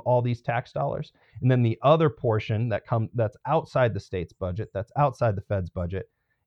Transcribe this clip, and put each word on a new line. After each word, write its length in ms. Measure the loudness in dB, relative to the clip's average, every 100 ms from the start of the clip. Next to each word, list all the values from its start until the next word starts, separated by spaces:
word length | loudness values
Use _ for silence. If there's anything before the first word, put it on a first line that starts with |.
| 2
all 160 | 2
these 200 | 2 -2
tax 300 | -4 -4 -4
dollars, 400 | -4 -4 -4 -10 _ _ -2
and 100 | 2
then 100 | 4
the 160 | 4 2
other 280 | 4 4 4
portion 600 | 0 -2 -2 0 -2 -2
that 180 | -4 -2
come, 220 | -2 -2
that's 220 | -2 -4 -4 -2
outside 480 | -2 0 0 0
the 60 | 0
state's 320 | -6 -6 -6
budget, 380 | -6 -6 -6 -6
that's 180 | -8 -6 0
outside 400 | 0 2 -2 -2
the 60 |
Fed's 280 | -4 -4 -4
budget, 400 | -6 -6 -6 -10 _ _ _